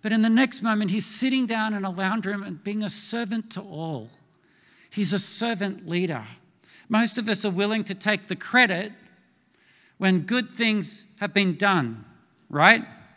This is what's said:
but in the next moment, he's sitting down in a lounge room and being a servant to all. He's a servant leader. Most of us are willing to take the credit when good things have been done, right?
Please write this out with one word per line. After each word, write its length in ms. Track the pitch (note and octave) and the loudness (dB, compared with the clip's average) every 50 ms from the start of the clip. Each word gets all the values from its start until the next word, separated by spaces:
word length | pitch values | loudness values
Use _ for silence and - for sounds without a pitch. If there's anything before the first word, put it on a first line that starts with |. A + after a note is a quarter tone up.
but 100 | - G#3+ | -2 0
in 100 | G#3+ A3+ | 0 2
the 80 | G#3+ A3+ | 4 4
next 320 | A3+ A#3 C4+ B3+ B3+ - | 4 4 4 2 0 -4
moment, 300 | F#3+ A3+ A3 G#3 G#3+ F#3+ | -2 -2 -2 0 0 -2
he's 140 | F3+ A3 - | 0 2 4
sitting 400 | - - - B3 C4 B3+ C4 B3+ | 4 4 4 4 2 2 0 0
down 280 | G#3 A3+ A3 G#3+ A3 G#3+ | -2 -2 -2 -2 -2 -4
in 100 | G3+ G3 | -4 -4
a 60 | G3 | -6
lounge 360 | F3+ F3 F#3+ F#3+ G#3 A3+ F#3 | -4 -2 -2 -2 -2 -2 -4
room 180 | F#3+ G#3 G3+ G3 | -4 -6 -6 -8
and 200 | G3+ F#3 D3 - | -10 -12 -10 -8
being 200 | G3+ G#3 G#3+ G#3+ | -6 -4 -4 -4
a 60 | G3 | -2
servant 600 | - - - - - A#3 A#3 F#3+ A3 A3+ A3 A3+ | 0 0 0 0 -2 -4 -4 -4 -4 -6 -6 -8
to 100 | - - | -10 -12
all. 480 | F#3+ G3+ F3 D3 D#3+ E3 D#3 B2+ A2 A#2 - _ _ _ _ _ _ _ _ _ _ _ _ _ _ _ | -12 -12 -10 -10 -8 -6 -6 -8 -10 -12 -18 _ _ _ _ _ _ _ _ _ _ _ _ _ _ _
He's 240 | - - G#3 F3+ G3+ | -4 -2 0 2 2
a 60 | G3 | 2
servant 680 | - - - - A3 A#3 A#3 F3+ G3+ G3 F#3 - - D#3+ | 2 2 0 0 0 -2 -2 -2 -4 -6 -6 -8 -8 -4
leader. 360 | E3 F3 F3+ F3 - A#2+ G#2+ G#2+ - - _ _ _ _ _ - - - - _ | -2 -2 0 0 -4 -6 -8 -12 -18 -20 _ _ _ _ _ -20 -20 -20 -8 _
Most 280 | A3 G#3+ A#3 A3 - - | 2 2 2 2 0 -4
of 120 | A3+ G#3 | -2 -2
us 160 | G#3+ F#3+ - | -2 0 0
are 60 | G#3 | -2
willing 320 | F3+ F3 G3+ G#3 A3 A3 G#3 | 0 0 0 0 0 -2 -2
to 100 | - G3 | -4 -6
take 320 | F#3+ - G#3 G#3+ G3 - - | -4 -2 -2 -2 -2 -2 -6
the 80 | F#3 | -10
credit 560 | - - - - B3 B3+ A3+ F#3+ E3+ G3+ G#3+ - - - - _ _ _ _ _ _ _ _ _ _ _ _ _ _ _ _ _ _ | -8 -8 0 4 4 4 4 2 -2 -6 -8 -12 -18 -20 -20 _ _ _ _ _ _ _ _ _ _ _ _ _ _ _ _ _ _
when 240 | F#3 F#3+ F#3+ F3+ | 2 2 2 2
good 300 | D3 - A#3 B3 A3+ - | 2 0 0 -2 -2 -2
things 560 | - - A#3 A3+ G#3+ G#3+ F3 D3 - - - _ _ _ | -4 -2 0 0 0 0 -2 -4 -6 -8 -10 _ _ _
have 140 | G3+ G3+ D3+ | -8 -2 0
been 220 | G3+ G3+ F#3 E3+ | 2 2 2 0
done, 480 | C#3+ G3 G3+ G3 F3 C3+ A#2 A2+ A2+ - - - _ _ _ _ _ _ _ | 2 2 2 2 2 0 -2 -6 -10 -16 -20 -20 _ _ _ _ _ _ _
right? 360 | - C#3+ D3+ F#3+ A3+ A3+ - - - - - - _ | 0 6 6 6 6 6 2 -8 -16 -20 -20 -20 _